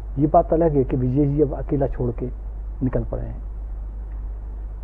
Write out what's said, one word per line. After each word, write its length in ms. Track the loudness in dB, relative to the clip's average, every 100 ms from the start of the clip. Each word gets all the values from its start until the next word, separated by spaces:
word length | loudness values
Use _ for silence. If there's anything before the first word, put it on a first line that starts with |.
| -6 0
ये 100 | 6
बात 260 | 6 6
अलग 180 | 4 4
है 120 | 4
कि 120 | 2 2
विजय 300 | 2 4 4
जी 160 | 4
अब 120 | 2
अकेला 340 | 2 -2 0 0
छोड़ 240 | 0 -2
के 140 | -2 -6 -6 -8 -8 -8 -2
निकल 200 | 0 0
पड़े 200 | 0 -4
हैं। 200 | -4 -6 -8 -8 -6 -6 -6 -8 -8 -6 -6 -6 -8 -8 -8 -8